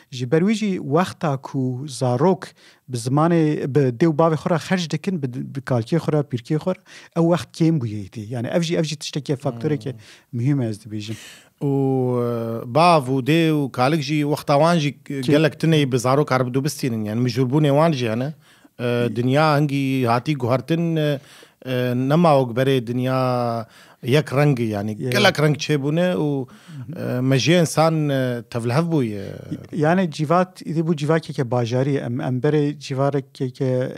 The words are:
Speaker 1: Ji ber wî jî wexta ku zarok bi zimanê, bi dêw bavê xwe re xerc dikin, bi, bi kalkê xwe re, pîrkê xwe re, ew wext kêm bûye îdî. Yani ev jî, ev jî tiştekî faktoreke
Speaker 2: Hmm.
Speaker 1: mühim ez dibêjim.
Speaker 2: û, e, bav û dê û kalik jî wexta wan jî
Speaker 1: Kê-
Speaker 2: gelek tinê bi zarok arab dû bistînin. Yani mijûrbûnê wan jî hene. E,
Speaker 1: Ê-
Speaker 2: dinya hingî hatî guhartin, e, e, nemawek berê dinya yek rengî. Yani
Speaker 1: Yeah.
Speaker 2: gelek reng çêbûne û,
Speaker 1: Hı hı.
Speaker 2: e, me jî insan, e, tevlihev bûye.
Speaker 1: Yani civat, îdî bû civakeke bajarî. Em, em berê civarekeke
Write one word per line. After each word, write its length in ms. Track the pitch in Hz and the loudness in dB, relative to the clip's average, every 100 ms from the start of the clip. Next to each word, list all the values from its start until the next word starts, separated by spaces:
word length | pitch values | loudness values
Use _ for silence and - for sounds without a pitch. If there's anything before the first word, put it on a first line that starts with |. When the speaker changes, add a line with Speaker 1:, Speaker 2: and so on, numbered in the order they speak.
| _ | _
Speaker 1:
Ji 200 | 127 127 | -8 0
ber 100 | 160 | 2
wî 140 | 185 | 2
jî 160 | 220 208 180 | 0 -2 -4
wexta 540 | 147 143 180 - 160 135 | 0 0 0 -2 -4 -4
ku 480 | - 139 127 123 147 | -4 -4 -4 -4 -8
zarok 580 | 123 131 123 165 185 - _ - _ - | -4 -2 2 2 2 -4 _ -20 _ -10
bi 80 | 123 | -6
zimanê, 760 | 117 139 160 170 156 151 143 | -2 2 2 4 2 0 0
bi 40 | 131 135 117 | 2 2 2
dêw 160 | 170 147 | 0 4
bavê 180 | 165 156 | 2 2
xwe 140 | - | -2
re 40 | 170 | -4
xerc 320 | - 185 165 | 0 -2 -2
dikin, 320 | 156 - 185 | -6 -4 -4
bi, 40 | 135 123 139 | -6 -6 -10
bi 60 | 131 | -10
kalkê 360 | - 123 113 170 | -2 -2 0 -2
xwe 140 | - | 0
re, 80 | 151 | -2
pîrkê 360 | 143 120 - 156 | 0 -6 -4 -4
xwe 160 | 185 | -2
re, 60 | 185 _ - - - | -6 _ -20 -10 0
ew 60 | 165 | 2
wext 180 | 175 - | 2 -2
kêm 280 | - 160 165 | 0 2 2
bûye 200 | 120 104 95 | -2 -6 -10
îdî. 140 | 117 | -12
Yani 260 | 104 123 117 | -8 -6 -6
ev 160 | 180 | -4
jî, 140 | 165 170 | -4 -2
ev 80 | |
jî 120 | 156 151 | -2 -6
tiştekî 400 | - 156 135 139 | -8 -10 -6 -4
faktoreke 540 | 143 117 151 147 139 | -4 -4 -4 -4 -6
Speaker 2:
Hmm. 80 | 110 104 - _ | -12 -18 -20 _
Speaker 1:
mühim 280 | 120 123 143 | -4 -2 0
ez 140 | 117 104 | -2 -6
dibêjim. 360 | 113 107 104 110 - - _ _ | -10 -10 -10 -12 -14 -20 _ _
Speaker 2:
û, 100 | 143 139 135 131 127 123 120 117 113 113 120 | -2 0 0 0 0 0 -2 -4 -6 -8 -2
e, 40 | |
bav 280 | 131 175 165 127 | 4 6 6 2
û 180 | 135 123 | -2 2
dê 240 | 160 160 | 2 2
û 220 | 151 139 | 0 -2
kalik 300 | - 127 165 | 0 0 0
jî 180 | 135 151 | -2 -2
wexta 340 | 147 147 - | -2 -4 0
wan 240 | 143 160 175 | 4 4 2
jî 180 | 143 - | 0 -6
Speaker 1:
Kê- 160 | - 143 | -10 -6
Speaker 2:
gelek 320 | 127 147 156 | 2 4 4
tinê 380 | - 160 160 143 | 2 2 4 4
bi 60 | 127 | 2
zarok 340 | 123 135 151 | 2 2 2
arab 160 | 127 123 | 2 2
dû 100 | 127 | 0
bistînin. 400 | 139 - 139 113 | -2 -4 -4 -2
Yani 240 | 107 107 123 | -2 -2 -2
mijûrbûnê 400 | 123 131 143 151 | 0 0 2 4
wan 240 | 139 165 | 4 4
jî 180 | 143 123 | 2 -2
hene. 240 | 110 135 156 _ _ _ _ | -2 -4 -8 _ _ _ _
E, 40 | |
Speaker 1:
Ê- 320 | 123 120 120 113 | -2 0 0 0
Speaker 2:
dinya 420 | 123 135 156 143 | 0 4 4 4
hingî 460 | 147 139 135 131 123 | 2 0 -2 0 2
hatî 280 | 120 123 | 0 0
guhartin, 640 | 147 120 127 120 165 170 160 | -2 0 -2 0 -2 0 0
e, 240 | 151 139 - - - _ 127 | 0 -2 -6 -20 -20 _ -6
e, 260 | 127 123 123 | -2 -2 -2
nemawek 600 | 131 151 175 143 127 117 | 2 4 6 6 4 2
berê 300 | 135 135 113 | 2 2 0
dinya 800 | 123 127 131 127 123 120 117 113 - - _ | -4 -2 0 0 0 -2 -4 -8 -16 -20 _
yek 300 | 123 139 - | 0 2 2
rengî. 300 | 127 147 123 | 2 2 2
Yani 340 | 117 104 104 107 | 0 -2 -4 -6
Speaker 1:
Yeah. 120 | 131 | -2
Speaker 2:
gelek 280 | - 196 - | 2 2 4
reng 160 | 151 147 | 2 0
çêbûne 580 | - 151 135 156 180 | 0 0 0 0 0
û, 320 | 185 151 143 123 - - 156 117 | 0 -2 -2 -6 -14 -20 -16 -14
Speaker 1:
Hı 60 | - | -8
hı. 180 | 120 123 | -6 -2
Speaker 2:
e, 20 | |
me 180 | 131 135 | 2 2
jî 140 | 113 | 4
insan, 560 | 180 165 - 160 160 151 | 4 4 2 2 2 0
e, 340 | 135 131 120 110 | 0 -2 -4 -6
tevlihev 420 | 123 117 123 170 | -6 0 0 2
bûye. 320 | 165 120 104 98 101 - - - | 0 0 -4 -10 -12 -12 -12 -8
Speaker 1:
Yani 380 | - 151 180 185 | 0 2 2 0
civat, 520 | 143 151 170 185 - | -2 2 2 2 -4
îdî 180 | - 160 | -6 -4
bû 160 | 160 165 | -2 -2
civakeke 540 | 147 160 160 151 123 | 2 0 0 -6 -2
bajarî. 440 | 123 117 127 131 139 | 0 0 0 0 -2
Em, 240 | 139 120 | -2 -6
em 180 | 151 127 | -4 -2
berê 380 | 151 151 147 147 | 0 2 0 -4
civarekeke 1160 | - 135 139 143 135 - 131 127 135 127 131 | -8 -2 0 0 -6 -6 -6 -2 -2 0 -2